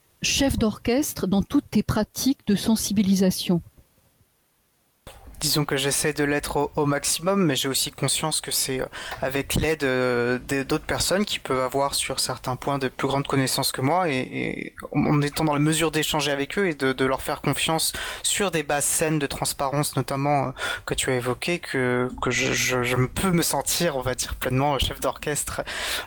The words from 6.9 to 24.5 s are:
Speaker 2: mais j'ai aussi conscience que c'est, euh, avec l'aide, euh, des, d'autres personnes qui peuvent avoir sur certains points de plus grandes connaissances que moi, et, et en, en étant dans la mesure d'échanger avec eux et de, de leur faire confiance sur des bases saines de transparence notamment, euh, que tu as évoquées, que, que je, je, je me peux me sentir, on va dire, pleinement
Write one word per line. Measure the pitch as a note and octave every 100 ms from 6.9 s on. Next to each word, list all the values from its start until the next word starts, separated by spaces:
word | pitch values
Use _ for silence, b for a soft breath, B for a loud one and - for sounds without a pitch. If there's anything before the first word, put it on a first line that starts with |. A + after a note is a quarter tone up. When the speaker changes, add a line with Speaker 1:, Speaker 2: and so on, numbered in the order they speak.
| C#3+ - - E3+ G3+
Speaker 2:
mais | F3 B2+
j'ai | C3+
aussi | C3 -
conscience | - C#3 - D#3+ D3+
que | -
c'est, | - - C3
euh, | - B B B
avec | C3+ C3+ C#3 -
l'aide, | D3+ D#3
euh, | C#3 B2+ B2+ A#2+ A#2+ B2
des, | - C#3
d'autres | C3+ D3+
personnes | - C3+ - F3+
qui | G#3 -
peuvent | - C3
avoir | B2+ C3+ C#3 -
sur | - C3+
certains | - B2+ -
points | B2+ - C#3
de | C3
plus | - C#3
grandes | C#3 C3+
connaissances | C#3 C3 - C3+
que | -
moi, | C3 E3+ F3+
et, | C3
et | - C3 B2 G1+ - - -
en, | -
en | D3 D3+
étant | C#3+ -
dans | D#3+
la | C#3+
mesure | D3+ D#3 D#3+
d'échanger | D3+ D3 D#3 C#3+
avec | C#3 C#3 -
eux | G3
et | D3
de, | C3+
de | C3
leur | C3 C3
faire | - C#3+
confiance | - C#3 - D#3+ - - B B
sur | - - G3+
des | D#3+
bases | D3 D3
saines | C3+ - D#3+ D#3
de | C#3
transparence | - D3 - C#3 C#3+ D3 -
notamment, | B2+ C#3 C#3 C#3+ C3
euh, | - B B -
que |
tu | - -
as | B2+
évoquées, | B2 B2 - F3
que, | - C#3 B2+ B2 B2 A#2+
que | -
je, | B2+ C3
je, | B2 B2 B2+
je | A#2+
me | B2+ B2+
peux | - F#3+
me | E3+
sentir, | D3+ C#3+ C3 - E3+ C#3
on |
va | B2+
dire, | B2+ - -
pleinement | C3